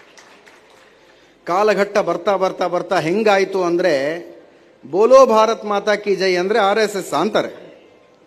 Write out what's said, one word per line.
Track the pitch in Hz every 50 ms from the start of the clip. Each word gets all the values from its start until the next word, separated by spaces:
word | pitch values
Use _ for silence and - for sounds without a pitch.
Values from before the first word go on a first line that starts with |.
| - _ - - - - - - _ - - - _ _ - - - _ _ _ _ _ - _ _ _ _ _ - 165
ಕಾಲಘಟ್ಟ | 170 190 214 214 202 185 202 202 - 214
ಬರ್ತಾ | 180 170 170 175 170 214 196
ಬರ್ತಾ | 185 190 185 185 - 185 175
ಬರ್ತಾ | 175 180 175 175 196 175
ಹೆಂಗಾಯ್ತು | 151 160 180 214 220 214 196 196 190 190 190 190 180
ಅಂದ್ರೆ, | 170 175 175 180 180 147 135 135 147 160 175 170 - - - - - _ _ _ _ _ _ - 135
"ಬೋಲೋ | 147 185 220 240 262 269 262
ಭಾರತ್ | 226 220 220 220 226 220 - -
ಮಾತಾ | 208 202 202 202 214 208
ಕಿ | 202 208 208 190
ಜೈ" | 175 190 190 180
ಅಂದ್ರೆ | 175 180 190 220 233
ಆರ್ | 196 196 208 220
ಎಸ್ | 214 208 -
ಎಸ್ | 190 160 - -
ಅಂತಾರೆ, | 147 175 214 208 180 - - - - - - - - - - _ _ _ _ _ _ _